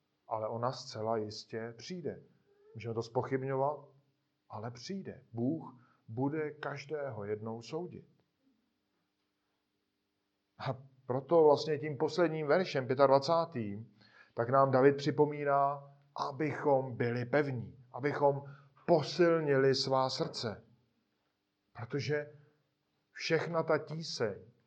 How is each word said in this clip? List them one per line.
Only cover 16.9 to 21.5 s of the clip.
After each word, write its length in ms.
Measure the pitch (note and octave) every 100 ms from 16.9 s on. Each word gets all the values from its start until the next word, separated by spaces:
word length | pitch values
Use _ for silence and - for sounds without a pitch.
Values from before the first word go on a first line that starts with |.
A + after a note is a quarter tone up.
| A2
byli 280 | A#2+ A#2+
pevní, 520 | B2 C#3+ C#3+ B2+ G2 - -
abychom 500 | B2 C#3+ C#3+ C#3+ C3+ - - _ _ -
posilnili 880 | E3 C#3 - E3+ E3 D3+ C3+ C3+
svá 360 | C3 C3+ C3 C3
srdce. 540 | - E3 - A#2 F#2 - _ _ _ _ _ _ _ _